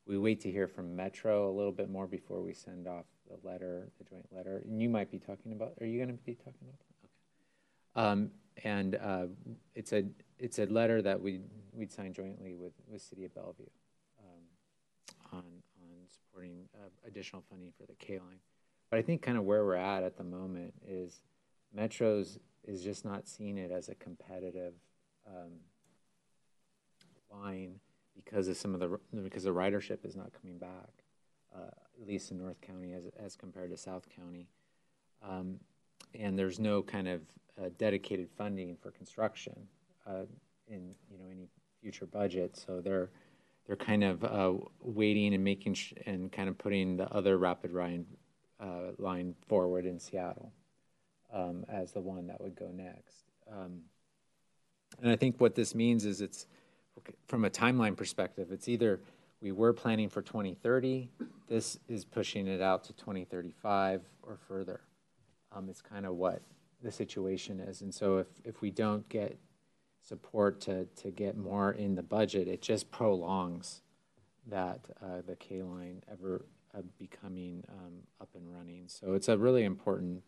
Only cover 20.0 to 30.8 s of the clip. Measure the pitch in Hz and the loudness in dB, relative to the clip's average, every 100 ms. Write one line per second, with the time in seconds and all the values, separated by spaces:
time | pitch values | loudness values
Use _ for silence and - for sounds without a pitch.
20 | 92 - 90 90 95 90 85 - - 92 | 0 -4 -8 -8 -6 -6 -10 -14 -10 -8
21 | 90 - _ _ _ _ _ 101 110 - | -8 -12 _ _ _ _ _ -4 -4 2
22 | 113 104 90 - - _ - 95 95 98 | 4 4 0 -8 -20 _ -10 -6 -6 -6
23 | 107 98 - - 104 101 90 90 - - | -6 -8 -8 -10 -6 -6 -4 -6 -6 -12
24 | - 85 - 92 92 90 90 87 _ _ | -14 -16 -12 -8 -8 -6 -8 -10 _ _
25 | _ _ 107 92 85 82 87 _ _ _ | _ _ -18 -16 -16 -18 -20 _ _ _
26 | _ _ _ _ _ _ _ _ _ _ | _ _ _ _ _ _ _ _ _ _
27 | _ _ _ 101 101 95 92 95 _ _ | _ _ _ -10 -8 -8 -10 -14 _ _
28 | _ - - 104 92 87 104 92 90 98 | _ -20 -4 0 0 -2 -2 -2 -2 -4
29 | - 110 95 101 95 90 95 101 - 98 | -6 -8 -6 -2 0 2 2 0 -2 -6
30 | - 95 - - 92 87 90 92 | -8 -10 -14 -16 -16 -14 -12 -14